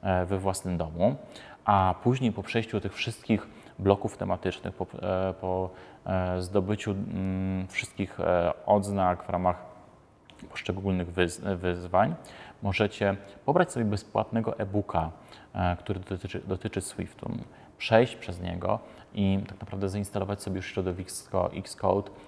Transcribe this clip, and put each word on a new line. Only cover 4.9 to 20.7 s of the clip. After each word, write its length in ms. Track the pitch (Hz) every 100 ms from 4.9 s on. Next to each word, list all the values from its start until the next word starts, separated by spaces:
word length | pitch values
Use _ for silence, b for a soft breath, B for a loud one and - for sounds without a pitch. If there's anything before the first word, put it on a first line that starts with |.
| -
e, 320 | 95 92 95
po, 360 | 90 92 92 92 B B B -
e, 360 | 92 92 90
zdobyciu, 500 | 90 101 92 107 -
mm, 760 | 98 98 90 95 95 95 95 95
wszystkich, 520 | - - - 95 -
e, 340 | 87 87 85 - -
odznak 580 | 104 101 98 92 87
w 60 | -
ramach 360 | 90 90 87 - - - - - _ - - -
poszczególnych 640 | - - 95 98 92 87
wyz-, 420 | 87 87 - 101 92
wyzwań, 580 | 92 87 90 90 110 165 B B B -
możecie 520 | 101 92 104 - 101 95 B B -
pobrać 260 | 160 180
sobie 140 | 123 110
bezpłatnego 760 | 101 - 110 107 117 110 -
e-booka, 520 | 101 104 101 85 80 80 B B B
e, 240 | 98 92 87
który 200 | - 95
dotyczy, 420 | 95 92 98 - -
dotyczy 340 | 95 110 -
Swiftu, 500 | - - - - - - - B B -
przejść 380 | - 113 127 -
przez 260 | - 87
niego 380 | 90 87 92 107 B B -
i 260 | - 98 98 -
tak 120 | -
naprawdę 300 | 98 98 98
zainstalować 520 | 101 98 104 95 101
sobie 140 | - 92
już 100 |
środowisko 840 | -